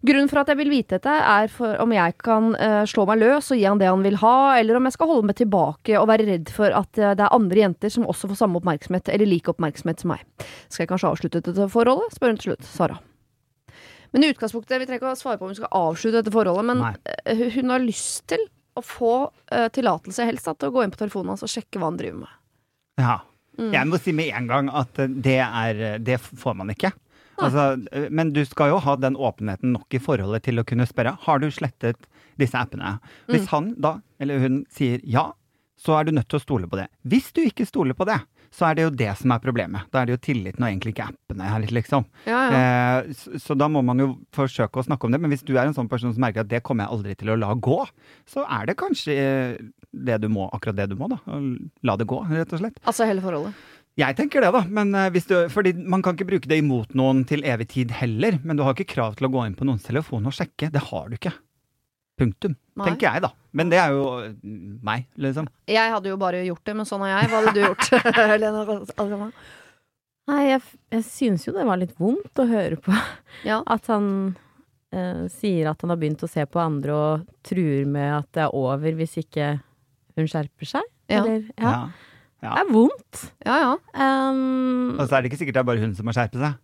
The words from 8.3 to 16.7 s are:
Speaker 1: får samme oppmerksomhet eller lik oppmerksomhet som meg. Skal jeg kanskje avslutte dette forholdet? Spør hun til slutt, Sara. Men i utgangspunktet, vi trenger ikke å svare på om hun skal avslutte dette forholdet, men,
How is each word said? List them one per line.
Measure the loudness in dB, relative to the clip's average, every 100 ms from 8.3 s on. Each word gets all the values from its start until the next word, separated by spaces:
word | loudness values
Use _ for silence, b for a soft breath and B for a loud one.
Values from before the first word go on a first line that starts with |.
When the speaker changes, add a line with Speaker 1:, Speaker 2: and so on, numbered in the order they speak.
Speaker 1:
får | 0
samme | 2 2
oppmerksomhet | 0 -2 -2 -4 0
eller | 2 4
lik | 2 0
oppmerksomhet | -2 -2 -4 -6 -4
som | -4
meg. | -6 -8 _ B B B
Skal | -6 -2
jeg |
kanskje | 0 0
avslutte | 0 -2 -4
dette | -2 -2 0
forholdet? | 4 4 2 0
Spør | 0 0
hun | 0
til | -4
slutt, | -6
Sara. | -8 -2 -2 -2 -16 _ _ _ _ _ _ B B B B
Men | 4
i | 4
utgangspunktet, | 2 -4 -6 -4 -4
vi | -2
trenger | -6
ikke | -4
å | -6
svare | -6 -6
på |
om | -6
hun | -10
skal | -2
avslutte | 0 0 0 0 2
dette | 2
forholdet, | 2 2 2
men, | 0